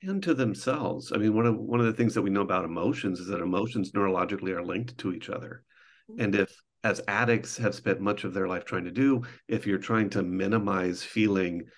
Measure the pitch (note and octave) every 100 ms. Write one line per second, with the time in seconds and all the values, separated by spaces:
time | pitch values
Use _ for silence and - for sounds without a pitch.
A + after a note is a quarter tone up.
0 | F#3+ G3 F#3 C3+ C3 C#3+ - D3+ F#2 -
1 | - - G#2+ A2 A#2 G#2+ A2 A#2+ A#2 A2
2 | A#2 G#2+ G2 G2 G2 F#2 E2+ E2+ F2 -
3 | G2+ F2+ F2+ F2 E2+ F#2 A#2 G#2+ F#2 G2+
4 | G2 F2+ F2+ G2 F#2 F2+ F2 F#2 B2 -
5 | - F2 - - - - _ _ - _
6 | - A3 G#2+ G2+ F#2+ - _ _ A2 G2
7 | - G2+ A#2+ A2+ - - A2 - G#2+ F#2+
8 | G2+ G#2 G2 F#2+ F2+ F2+ - F#2 F2 F#2+
9 | C3+ C3 B2 - - A2 G#2 F#2+ - A2
10 | G2+ G2+ F2+ F#2 G2 A2 G2+ F#2+ F2+ F2+
11 | - A2 G#2+ G2 F2+ E2+ -